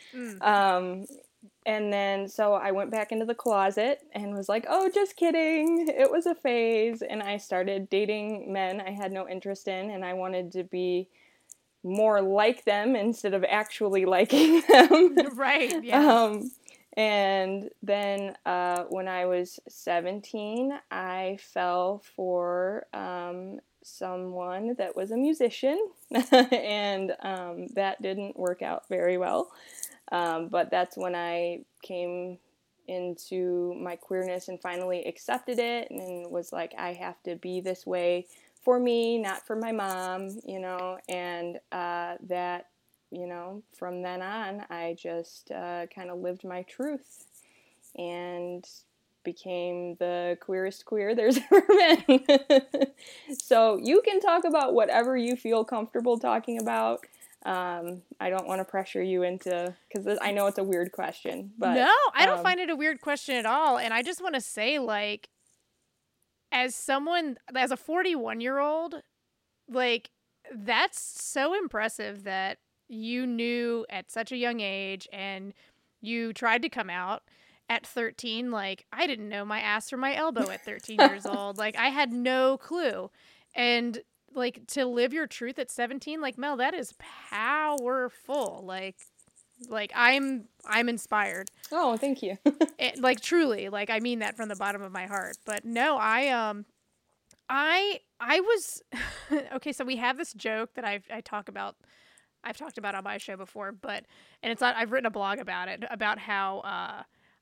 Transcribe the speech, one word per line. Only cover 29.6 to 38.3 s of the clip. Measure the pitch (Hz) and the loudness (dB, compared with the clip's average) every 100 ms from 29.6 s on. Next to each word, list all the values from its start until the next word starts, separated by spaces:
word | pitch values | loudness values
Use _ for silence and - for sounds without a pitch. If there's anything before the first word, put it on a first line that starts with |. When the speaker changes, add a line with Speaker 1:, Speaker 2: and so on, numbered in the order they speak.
| - - - - - | -20 -12 -14 -14 -6
Speaker 2:
Um, | 175 170 165 165 | -2 0 -2 -2
but | 175 160 | 0 2
that's | 180 180 - | 0 0 -2
when | 185 175 | -4 -4
I | 170 170 175 170 - _ | -4 -2 -4 -6 -12 _
came | - 180 175 180 180 180 _ _ _ _ - | -12 -6 -6 -6 -8 -12 _ _ _ _ -10
into | 185 180 170 - 185 180 175 175 175 | -8 -6 -8 -8 -4 -2 -2 -2 -6
my | 180 175 | -10 -10
queerness | - 185 185 180 180 | -6 -4 -4 -6 -8
and | 180 | -10
finally | 185 175 185 180 - | -8 -6 -4 -4 -4
accepted | - - 247 - 240 | -10 -4 -4 -2 -2
it | 233 240 - | -2 -2 -6
and | 185 185 180 175 | -10 -10 -10 -6
was | 175 170 | -8 -6
like, | 175 165 - | -8 -8 -6
"I | 180 | -8
have | 175 180 180 | -8 -10 -10
to | - 170 | -10 -10
be | 180 180 | -6 -6
this | 185 180 - | -4 -6 -4
way | 180 175 175 180 | -2 2 0 -2